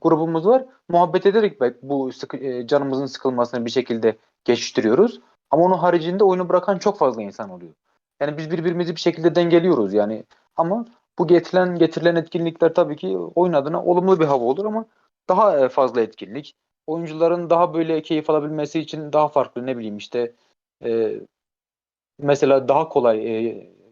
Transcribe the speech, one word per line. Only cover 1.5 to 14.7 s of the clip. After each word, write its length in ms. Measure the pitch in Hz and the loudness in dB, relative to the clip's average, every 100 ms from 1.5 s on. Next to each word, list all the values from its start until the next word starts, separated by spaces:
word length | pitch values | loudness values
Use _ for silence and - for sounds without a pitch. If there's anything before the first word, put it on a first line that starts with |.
| - | 0
be-, 160 | 123 127 | -4 -4
bu 300 | 135 139 131 | -6 -4 -4
sıkı-, 260 | - - 127 | -8 -12 -10
e, 300 | 135 123 120 | -8 -8 0
canımızın 380 | 143 139 131 139 | 0 0 -4 -6
sıkılmasını 600 | - 135 123 120 123 117 | -4 -4 -2 -2 -4 -4
bir 60 | |
şekilde 460 | 127 117 117 110 110 _ _ - | -2 -2 0 -2 -2 _ _ -2
geçiştiriyoruz. 760 | 117 - - 110 123 226 - _ _ - | 0 -2 -2 2 4 2 0 _ _ -2
Ama 120 | 151 | 2
onun 140 | 175 185 | 4 2
haricinde 460 | 175 170 160 185 | 2 2 0 2
oyunu 260 | 202 185 180 | 2 2 0
bırakan 280 | 180 180 190 | 0 0 -2
çok 200 | 208 202 | -2 0
fazla 240 | 143 113 | 0 0
insan 280 | 104 - 104 | -8 -10 -14
oluyor. 240 | 90 85 78 _ _ _ - | -14 -20 _ _ _ _ -8
Yani 160 | 143 151 | -6 -6
biz 140 | 156 | -6
birbirimizi 440 | 165 165 170 175 160 | -4 -2 -2 -4 -4
bir 60 | |
şekilde 340 | 175 160 165 156 | -2 0 2 2
dengeliyoruz 580 | 175 170 180 147 98 | 4 4 4 2 2
yani. 300 | 104 104 110 - _ _ - | 0 0 -4 -12 _ _ -4
Ama 300 | 165 214 233 _ _ - | -2 -2 -6 _ _ -4
bu 80 | 165 | 4
getirilen, 500 | 170 165 185 180 175 | 4 4 0 0 2
getirilen 380 | 165 - 165 170 | 0 2 0 0
etkinlikler 580 | 165 175 165 165 165 | -2 -4 -4 0 0
tabii 220 | 165 165 147 | 2 0 -2
ki 220 | 185 190 | -6 -6
oyun 360 | 170 170 180 | -4 0 0
adına 300 | 156 139 170 | 0 -2 -2
olumlu 360 | - 175 185 185 | 0 2 2 2
bir 60 | 156 | 2
hava 180 | 139 | 2
olur 220 | 117 143 | 0 -2
ama 200 | 208 | -4